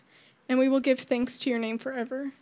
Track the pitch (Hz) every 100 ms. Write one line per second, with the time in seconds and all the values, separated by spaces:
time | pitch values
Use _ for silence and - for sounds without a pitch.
0 | _ _ _ _ - 254 269 269 262 254
1 | - 240 247 - 277 233 226 226 262 262
2 | 233 262 277 -